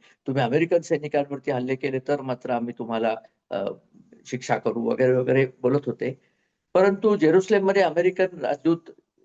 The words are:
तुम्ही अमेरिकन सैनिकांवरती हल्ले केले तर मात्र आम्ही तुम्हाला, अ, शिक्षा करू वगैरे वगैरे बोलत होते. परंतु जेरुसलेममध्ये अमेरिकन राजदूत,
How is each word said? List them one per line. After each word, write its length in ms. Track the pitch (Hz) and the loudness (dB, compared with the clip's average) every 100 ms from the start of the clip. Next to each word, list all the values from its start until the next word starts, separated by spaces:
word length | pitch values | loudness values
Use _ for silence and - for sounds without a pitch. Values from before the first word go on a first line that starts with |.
| _ _ - | _ _ -6
तुम्ही 160 | 135 | -2
अमेरिकन 380 | 120 143 165 175 | 0 0 2 0
सैनिकांवरती 720 | 165 160 147 147 139 139 131 | 0 -4 -2 -4 -4 -6 -4
हल्ले 260 | 131 127 131 | -4 -2 -4
केले 220 | 143 131 131 | -4 -4 -4
तर 120 | 143 | -4
मात्र 300 | 131 123 123 | -4 -8 -4
आम्ही 240 | 120 117 120 | -4 -4 -8
तुम्हाला, 380 | 113 113 113 113 - _ - | -6 -2 -2 -2 -8 _ -10
अ, 220 | 101 98 - _ _ - - - | -6 -6 -8 _ _ -20 -20 -10
शिक्षा 320 | 127 - 117 | -8 -4 -4
करू 240 | 113 110 | -2 -4
वगैरे 300 | 117 117 127 | -2 0 2
वगैरे 340 | 127 127 131 131 - | 2 2 2 0 -2
बोलत 200 | 123 143 143 | -2 -2 -2
होते. 340 | - 127 131 _ _ _ _ _ | -6 -6 -8 _ _ _ _ _
परंतु 420 | 180 196 196 214 208 | 2 4 4 2 4
जेरुसलेममध्ये 680 | 156 180 185 208 190 196 | 6 4 4 2 2 2
अमेरिकन 560 | 180 156 175 185 185 175 | 2 2 0 2 -2 -2
राजदूत, 520 | 135 143 160 165 - - _ _ | -4 -2 0 0 -4 -20 _ _